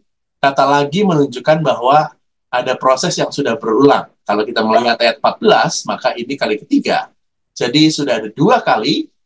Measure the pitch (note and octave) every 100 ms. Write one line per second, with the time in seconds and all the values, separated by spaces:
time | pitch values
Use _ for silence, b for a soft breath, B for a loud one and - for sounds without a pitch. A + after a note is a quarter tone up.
0 | _ _ _ _ - C#3 C#3 C#3+ C#3+ E3
1 | G3+ D#3+ C#3 A#2+ A#2+ D#3+ D3 A2+ A#2+ D3
2 | D#3 - _ _ _ B2 B2+ B2+ C3 C3
3 | F3+ D#3 C#3+ - C#3+ - A2 A2+ C#3 A2+
4 | - _ - G#2 A2 A2+ A2 A2+ A#2+ A#2
5 | A#2 A#2 A#2 - A3+ C#3 C3+ - - G2+
6 | - A#2 A#2 C#3 A2+ - - C#4 - F3
7 | - _ _ _ _ - B2 C#3+ D#3 D#3
8 | C#3+ A2+ G#2+ A#2 F3 B3+ - A#2+ A#2 A3+
9 | - _